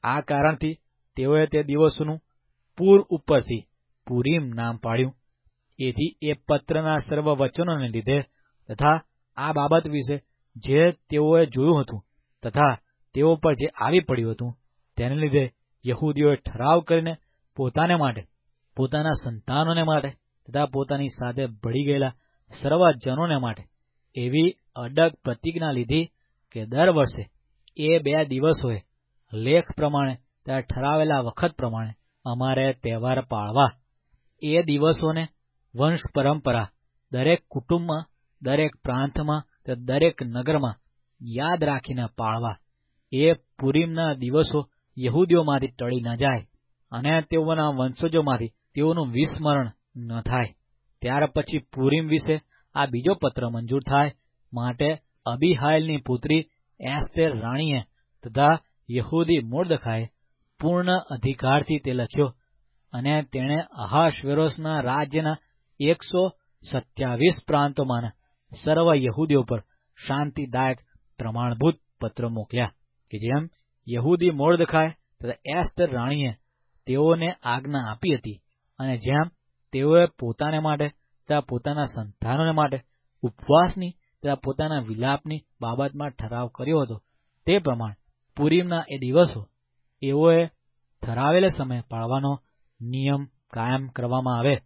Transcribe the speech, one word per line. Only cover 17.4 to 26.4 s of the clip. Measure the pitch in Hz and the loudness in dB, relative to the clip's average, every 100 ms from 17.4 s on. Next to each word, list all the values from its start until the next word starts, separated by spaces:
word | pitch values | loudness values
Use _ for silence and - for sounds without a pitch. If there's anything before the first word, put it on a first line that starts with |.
| _ - | _ -6
પોતાને | 131 147 170 175 | -4 0 2 2
માટે, | 143 107 98 _ _ _ _ - | 0 -2 -12 _ _ _ _ -4
પોતાના | 131 151 156 143 | -2 0 0 -2
સંતાનોને | 127 113 - 131 160 165 | -4 -10 -4 -2 0 0
માટે | 160 156 139 131 _ _ - | 2 0 -2 -10 _ _ -8
તથા | 127 143 | -2 -2
પોતાની | 131 135 139 143 | -2 -2 -2 -4
સાથે | - 123 123 135 | -4 -6 -4 -6
ભળી | 107 117 120 | -6 -4 -2
ગયેલા | 143 143 135 - _ _ _ | 0 0 0 -4 _ _ _
સર્વજનોને | - 139 160 180 139 131 131 170 147 | -8 0 4 4 4 -2 -2 -2 -2
માટે | 123 110 - _ _ _ _ - | -2 -8 -14 _ _ _ _ -6
એવી | 123 143 170 - _ - | 0 2 2 0 _ -12
અડગ | 123 139 165 156 | -6 2 2 0
પ્રતિજ્ઞા | - 120 165 165 160 | -8 -6 -6 -4 -4
લીધી | 131 117 151 165 _ _ _ | -4 0 -2 -2 _ _ _